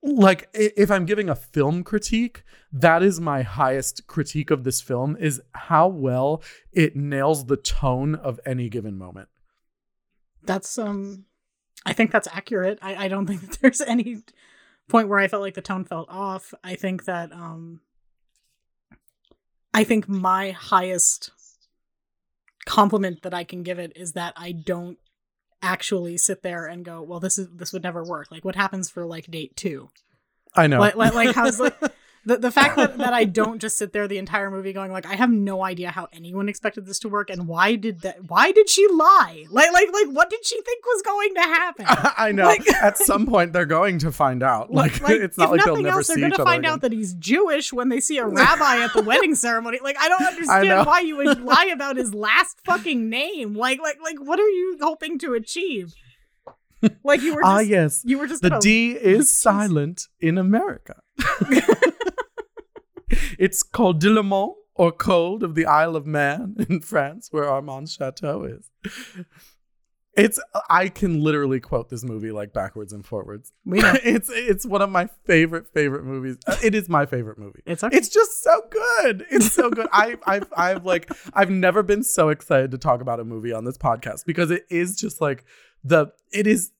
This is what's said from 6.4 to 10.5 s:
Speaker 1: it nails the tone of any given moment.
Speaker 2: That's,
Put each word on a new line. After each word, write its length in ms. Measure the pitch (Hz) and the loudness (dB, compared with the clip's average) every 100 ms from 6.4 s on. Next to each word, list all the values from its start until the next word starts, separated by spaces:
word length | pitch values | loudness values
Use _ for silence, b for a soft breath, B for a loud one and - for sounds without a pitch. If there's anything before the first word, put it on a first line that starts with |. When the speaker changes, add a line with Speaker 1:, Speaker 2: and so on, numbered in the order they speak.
| B B B | B B B
Speaker 1:
it 240 | - 156 139 | 0 0 0
nails 500 | 143 139 139 156 127 | -4 -2 0 0 -2
the 100 | 139 | -4
tone 580 | - - 139 127 143 156 | -2 -2 -2 -2 -2 -4
of 240 | 139 117 - | -6 -8 -8
any 240 | 127 120 | -6 -6
given 280 | 117 107 98 | -8 -10 -12
moment. 300 | 92 87 - _ _ _ _ _ _ _ _ _ _ _ | -16 -20 -20 _ _ _ _ _ _ _ _ _ _ _
Speaker 2:
That's, 340 | - | -6